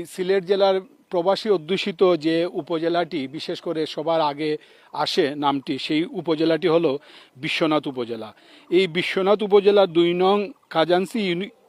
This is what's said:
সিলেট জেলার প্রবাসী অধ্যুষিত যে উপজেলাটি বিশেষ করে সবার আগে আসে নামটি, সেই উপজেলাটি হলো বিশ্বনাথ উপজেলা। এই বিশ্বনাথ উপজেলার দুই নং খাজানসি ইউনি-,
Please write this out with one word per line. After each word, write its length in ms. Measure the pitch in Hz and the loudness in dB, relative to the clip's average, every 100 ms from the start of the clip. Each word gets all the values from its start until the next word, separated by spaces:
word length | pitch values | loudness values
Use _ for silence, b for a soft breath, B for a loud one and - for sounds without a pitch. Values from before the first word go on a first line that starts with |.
| 175 | -2
সিলেট 320 | - 180 196 175 | -8 -2 -2 0
জেলার 260 | 196 196 190 190 _ _ | 2 2 2 -4 _ _
প্রবাসী 360 | 180 170 196 220 185 | -2 0 0 0 0
অধ্যুষিত 460 | 151 185 208 170 185 170 156 | 0 -4 -4 2 4 4 2
যে 100 | 165 175 180 | 0 0 -4
উপজেলাটি 600 | 143 165 165 170 170 170 131 151 | -6 -4 -2 -2 -2 -4 -8 -8
বিশেষ 220 | - 165 180 | -8 -8 -6
করে 200 | 160 151 | -4 -6
সবার 260 | - 156 165 151 | -6 -2 0 0
আগে 200 | 143 151 151 b b b | -2 -4 -6 b b b
আসে 320 | 139 151 - 143 147 | -6 -2 0 0 0
নামটি, 340 | 143 139 - 135 - | 0 0 -4 -8 -2
সেই 160 | 156 170 214 | -2 -2 -6
উপজেলাটি 480 | 160 156 160 160 170 | -4 0 0 2 2
হলো 240 | 165 165 135 B B B 131 | 2 2 -2 B B B -12
বিশ্বনাথ 420 | 147 - 160 151 151 | -6 -2 0 0 -2
উপজেলা। 360 | 127 113 113 107 - B B B 180 | -6 -8 -8 -12 -18 B B B 2
এই 80 | 190 160 | 2 0
বিশ্বনাথ 460 | 160 - 190 202 208 | -2 0 2 2 4
উপজেলার 400 | 208 196 202 190 165 | 4 6 6 4 4
দুই 140 | 170 175 | 2 2
নং 140 | 185 208 202 - _ | 2 2 0 -8 _
খাজানসি 460 | 160 160 175 196 233 190 | -2 2 2 0 -2 -2
ইউনি-, 240 | 170 202 - | -2 -6 -12